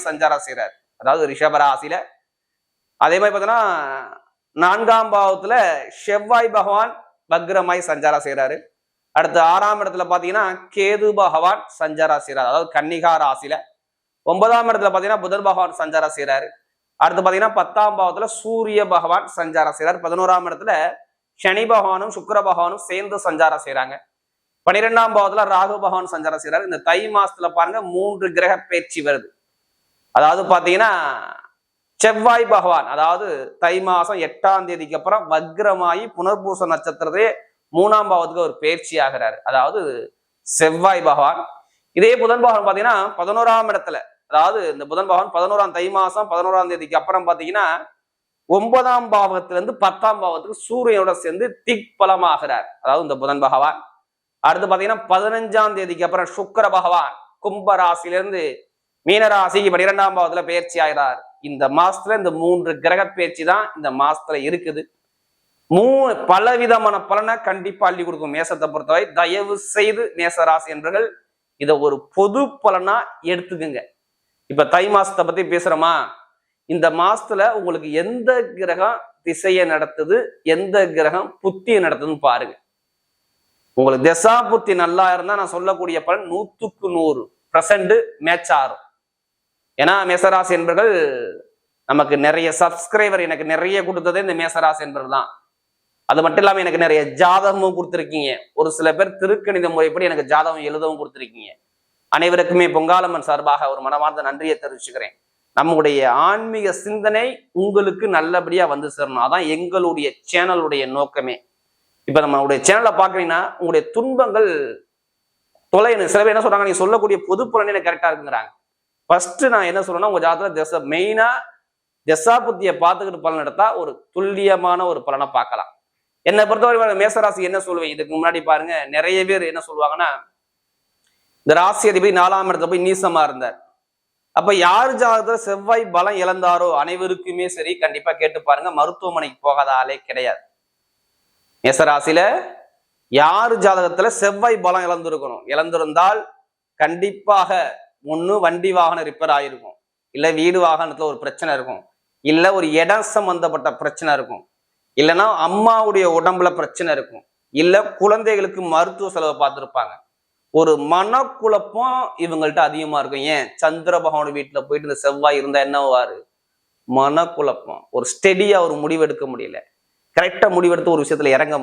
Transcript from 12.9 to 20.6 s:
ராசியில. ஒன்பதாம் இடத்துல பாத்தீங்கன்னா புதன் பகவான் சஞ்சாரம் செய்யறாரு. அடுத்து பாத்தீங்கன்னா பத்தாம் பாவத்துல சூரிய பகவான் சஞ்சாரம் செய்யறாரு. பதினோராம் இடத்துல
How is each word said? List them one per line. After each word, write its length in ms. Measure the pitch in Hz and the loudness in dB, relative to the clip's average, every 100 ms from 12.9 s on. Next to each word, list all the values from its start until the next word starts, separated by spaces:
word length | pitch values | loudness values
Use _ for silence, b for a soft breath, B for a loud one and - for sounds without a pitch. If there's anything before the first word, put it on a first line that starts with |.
| 170 170 160 | 0 2 4
ராசியில. 340 | 147 131 143 151 - _ _ _ _ _ - | 2 0 -6 -8 -8 _ _ _ _ _ -2
ஒன்பதாம் 380 | 185 220 233 233 | 2 4 4 2
இடத்துல 200 | 220 196 | 0 0
பாத்தீங்கன்னா 320 | 190 196 214 | 0 0 -2
புதன் 240 | 180 202 196 | -2 -2 0
பகவான் 320 | 185 175 - | 0 -2 -4
சஞ்சாரம் 360 | 160 160 156 151 | -4 -2 -2 -4
செய்யறாரு. 320 | 139 135 147 - _ _ _ _ | -4 -4 -4 -14 _ _ _ _
அடுத்து 200 | 156 180 | 0 2
பாத்தீங்கன்னா 320 | 185 190 220 202 | 2 2 2 0
பத்தாம் 360 | - 208 214 208 | 0 0 0 0
பாவத்துல 280 | 185 175 220 - | -2 -2 -6 -8
சூரிய 400 | 214 226 220 208 196 175 | -8 -4 -2 0 2 0
பகவான் 300 | 165 180 - - | 2 -2 -2 -8
சஞ்சாரம் 380 | 165 160 151 147 | -4 0 -2 0
செய்யறாரு. 200 | 156 175 170 | -2 -2 -4
பதினோராம் 440 | 175 185 180 175 | -2 2 2 0
இடத்துல 240 | 151 | -6